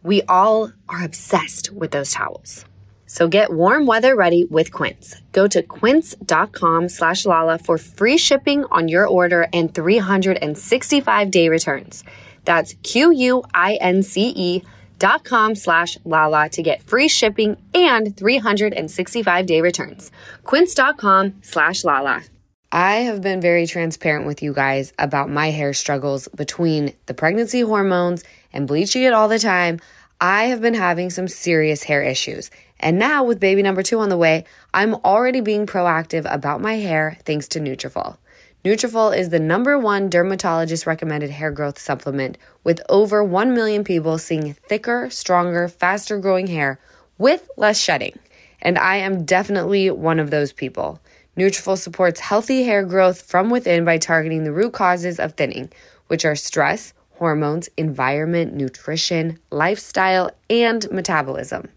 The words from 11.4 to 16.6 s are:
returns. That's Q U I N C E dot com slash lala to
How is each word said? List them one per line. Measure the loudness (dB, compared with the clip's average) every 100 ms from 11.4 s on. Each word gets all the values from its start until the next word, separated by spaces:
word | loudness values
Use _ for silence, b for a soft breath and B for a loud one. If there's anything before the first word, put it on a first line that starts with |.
| 4
returns. | 2 0 -6 -8 -16 B B B B 0
That's | 0 0 -8
Q | -4 4 6
U | 6 4 2 0
I | 0 0 0
N | 2 2
C | 0 0 -2 -2
E | -2 -4 B B B -2
dot | 2 2 0
com | 2 2
slash | 0 0 0 0 -6 -2
lala | 2 2 2 0
to | -2